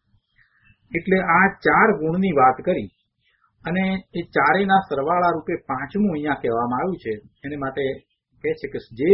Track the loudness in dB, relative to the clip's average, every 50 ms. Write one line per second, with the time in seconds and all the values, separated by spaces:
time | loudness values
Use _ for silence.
0 | _ _ _ _ _ _ _ _ _ _ _ _ _ _ _ _ _ -8 -8 -6
1 | -2 0 0 0 2 2 4 4 4 2 0 0 2 2 4 4 4 4 2 0
2 | 0 -2 -2 0 0 0 2 4 4 4 4 2 -2 -2 -2 -2 -4 -10 _ _
3 | _ _ _ _ _ _ _ _ _ _ _ _ -8 -4 -4 -2 -2 -2 -4 -6
4 | -8 _ -10 -10 -8 -4 -2 0 2 2 2 2 2 4 2 2 2 0 -4 -2
5 | 0 0 0 2 2 0 0 -2 -4 -6 -6 -6 -6 -8 -8 -8 -8 -6 -2 0
6 | 0 0 0 -2 -4 -4 -4 -4 -2 -2 -2 -2 -2 -2 -2 -4 -4 -4 -6 -6
7 | -6 -8 -8 -8 -10 -20 _ _ -12 -10 -8 -8 -8 -8 -6 -4 -4 -4 -6 -8
8 | _ _ _ _ _ _ _ _ -6 -6 -6 -6 -8 -10 -10 -10 -12 -12 -8 0
9 | 4 6